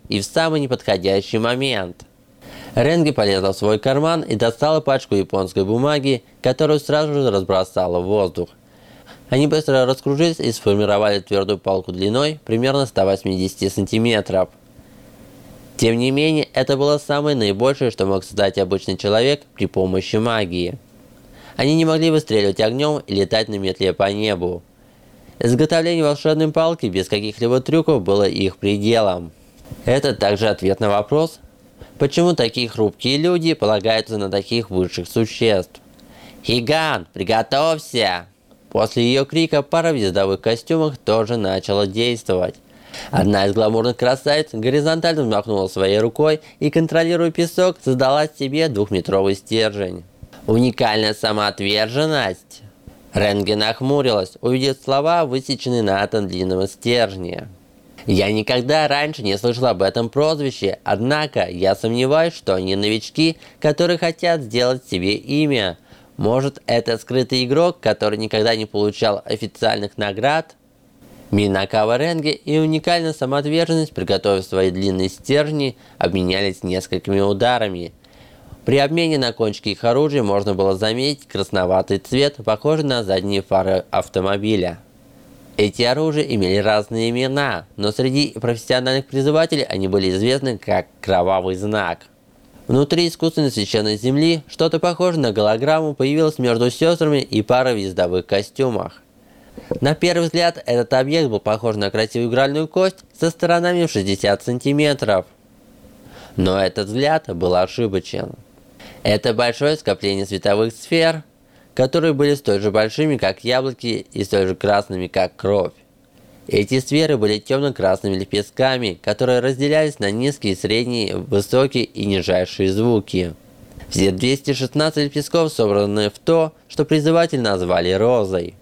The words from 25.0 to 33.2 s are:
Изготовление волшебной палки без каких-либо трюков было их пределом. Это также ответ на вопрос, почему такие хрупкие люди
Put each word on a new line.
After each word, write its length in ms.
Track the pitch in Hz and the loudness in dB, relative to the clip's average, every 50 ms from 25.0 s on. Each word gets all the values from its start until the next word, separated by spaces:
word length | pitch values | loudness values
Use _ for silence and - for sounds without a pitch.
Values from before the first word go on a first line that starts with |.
| - - - - - - - - | -20 -20 -20 -20 -20 -16 -6 -2
Изготовление 640 | - 120 123 123 156 156 170 165 165 170 175 165 156 | 0 2 2 2 2 2 2 0 0 0 0 2 2
волшебной 480 | 147 147 143 - 156 156 156 160 156 | 0 0 0 0 0 2 2 0 0
палки 340 | 151 165 160 165 170 160 - | 2 2 0 0 0 -2 -4
без 220 | 107 90 95 92 - | -2 -2 -2 -2 -2
каких-либо 520 | 107 104 104 107 104 - 120 117 123 127 | -2 -4 -4 -4 -4 -2 0 0 2 0
трюков 440 | - - 143 165 156 - 156 120 90 | 0 2 0 2 2 2 0 0 2
было 240 | 95 98 101 101 92 | 2 2 2 2 2
их 300 | - 95 98 95 - - | 0 0 -2 -2 -2 -2
пределом. 720 | - 101 104 101 101 110 113 113 107 98 90 90 87 82 - - - - - - - - - - - | -2 -2 0 0 2 2 2 4 2 2 0 -2 -6 -12 -16 -20 -20 -20 -20 -20 -20 -20 -18 -6 -2
Это 300 | 113 123 143 139 139 110 | 0 0 2 0 0 -2
также 320 | - 101 98 104 95 113 107 | 0 0 0 0 2 0 0
ответ 320 | 101 - 92 95 95 - | 0 0 0 0 0 0
на 100 | 113 104 | 0 0
вопрос, 500 | 101 104 104 - 143 151 160 160 - - - - _ _ - - _ - - - - - | 0 0 0 0 0 0 0 0 -4 -10 -20 -20 _ _ -20 -20 _ -20 -20 -14 -4 -2
почему 380 | 147 139 - 170 170 180 165 | -2 0 2 2 2 2 2
такие 340 | 139 123 113 - 131 120 113 | 2 0 -2 -2 -2 -4 -4
хрупкие 480 | - 117 110 101 - - - 123 135 | 0 0 0 0 0 -2 -2 -2 0
люди 380 | 147 | 0